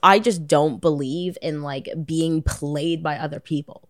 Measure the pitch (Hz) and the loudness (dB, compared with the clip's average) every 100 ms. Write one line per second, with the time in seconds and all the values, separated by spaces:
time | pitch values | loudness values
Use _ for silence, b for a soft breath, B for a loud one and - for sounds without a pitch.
0 | 190 202 226 180 147 151 156 117 165 147 | 6 6 4 -2 2 4 4 2 0 0
1 | 131 160 180 175 160 151 143 135 - 160 | -2 -4 -6 -6 -6 -6 -6 -8 -8 -10
2 | 151 160 165 160 - - 143 147 165 165 | -4 -2 0 0 -2 -4 -6 -4 -2 -4
3 | 160 143 151 139 - 147 - - | -4 -6 -8 -10 -6 -6 -6 -18